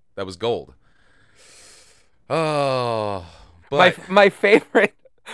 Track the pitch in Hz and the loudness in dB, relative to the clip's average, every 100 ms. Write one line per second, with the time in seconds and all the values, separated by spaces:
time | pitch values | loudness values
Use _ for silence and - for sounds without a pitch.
0 | _ - 95 90 95 92 67 _ _ _ | _ -14 -14 -8 -6 -6 -10 _ _ _
1 | _ _ _ _ _ - - - _ _ | _ _ _ _ _ -20 -20 -20 _ _
2 | _ _ - 151 156 147 139 127 123 113 | _ _ -6 -4 -2 -2 -2 -2 -4 -4
3 | 104 98 85 - - _ - 143 180 - | -4 -8 -12 -20 -20 _ -6 2 2 2
4 | - 196 196 - 202 220 - 233 202 _ | 0 4 4 2 2 2 2 0 0 _
5 | _ _ - | _ _ -20